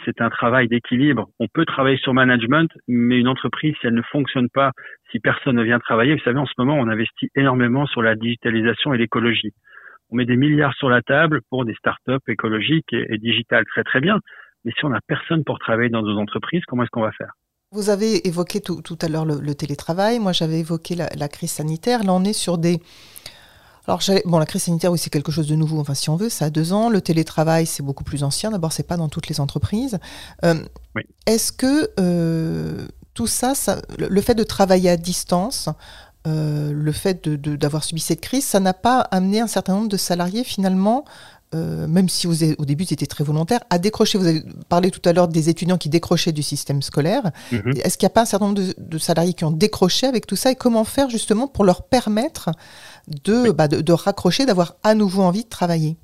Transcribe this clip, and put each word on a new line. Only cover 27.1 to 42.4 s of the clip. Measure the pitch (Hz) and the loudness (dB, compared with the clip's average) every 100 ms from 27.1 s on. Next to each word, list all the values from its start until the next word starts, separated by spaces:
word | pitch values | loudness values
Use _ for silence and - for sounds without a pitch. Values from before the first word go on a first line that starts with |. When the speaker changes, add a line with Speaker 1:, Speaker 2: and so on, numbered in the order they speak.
| 160 160 - 160 165 165 | 0 0 0 2 2 0
Speaker 2:
c'est | - | -4
beaucoup | 139 135 | -6 -6
plus | - 143 | -6 -4
ancien. | 143 - 214 | -2 -2 -4
D'abord, | 208 160 | -2 -4
c'est | - - | -4 -4
pas | 175 | -4
dans | 156 | -4
toutes | - - | -6 -6
les | 151 | -4
entreprises. | 143 147 - 208 269 196 - - - - | -4 -2 -2 -2 -2 -6 -8 -18 -18 -2
Euh, | 170 165 - - - 110 | 0 0 -4 -18 -10 -10
Speaker 1:
Oui. | - _ - | -10 _ -2
Speaker 2:
est-ce | 220 - | 0 -2
que, | - 262 294 - - | -2 2 2 0 0
euh, | 180 175 165 165 160 165 160 160 - - - | 0 2 0 0 -2 -4 -6 -8 -12 -16 -14
tout | - 226 | -6 -4
ça, | - 247 | -2 -2
ça, | 277 - 185 - - | -2 -2 -4 -6 -6
le, | - | 0
le | 190 | 0
fait | 202 | 2
de | 233 | 2
travailler | 214 - 190 185 180 | 0 2 4 6 4
à | 175 | 2
distance, | 170 - - 180 214 - - 156 - - - _ 160 | 0 -4 -2 -2 -2 -6 -6 -8 -12 -20 -20 _ -4
euh, | 156 151 151 147 | -2 -2 -2 -2
le | 147 151 | -2 -2
fait | 151 196 180 | -2 -2 -2
de, | 156 147 | -2 -4
de, | 147 | -4
d'avoir | 143 147 151 | -2 -2 -2
subi | - 160 | -4 -4
cette | - 160 | -4 -4
crise, | - 262 | -2 -2
ça | - 196 | 0 2
n'a | 190 | 2
pas | 185 233 254 - | 2 2 2 2
amené | 185 190 214 | 2 2 2
un | 226 | 0
certain | 190 185 | -2 0
nombre | 196 226 | 0 0
de | 196 | -2
salariés, | - 175 175 220 | -2 -2 -2 -2
finalement, | 247 - 190 185 202 254 - - - - - | -4 -2 2 2 2 2 -2 -18 -20 -20 -10
euh, | 160 165 160 156 | -6 -4 -4 2
même | 175 185 | 4 4
si | - 175 | 2 0
vous | 160 | 2